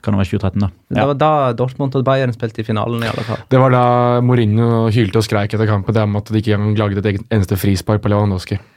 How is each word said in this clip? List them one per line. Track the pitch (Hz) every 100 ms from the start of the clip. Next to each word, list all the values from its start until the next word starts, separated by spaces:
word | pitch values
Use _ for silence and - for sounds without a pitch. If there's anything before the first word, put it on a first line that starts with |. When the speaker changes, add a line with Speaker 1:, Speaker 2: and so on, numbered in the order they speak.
Speaker 1:
Kan | -
det | 101 92
være |
tjue | 101
tretten, | 95 101
da? | 101 - _
Speaker 2:
Det | -
Speaker 1:
Ja. | 135
Speaker 2:
var |
da | 139 156 151 131
Dortmund | 117 127 - 143
og | 135
Bayern | 127 135 127
spilte | 110 117 110
i |
finalen, | 113 107 113 117
i | 113
alle | -
fall. | 113 - -
Speaker 3:
Det | 131
var | 131
da | 127 123 123 123 123
Mourinho | 123 123 110 107 117 117 113
hylte | 110 104 113
og |
skrek | 107 107 101
etter | 107 107
kampen, | 104 98
det | 107
om | 107 104
at |
de | - 107
ikke | 104 104
engang | 104 107
lagde | 104 101
et | 104
eget, | 95 -
eneste | 110 95 98
frispark | 101 95 - 107
på | 104
Lewandowski. | 104 104 92 - 101 -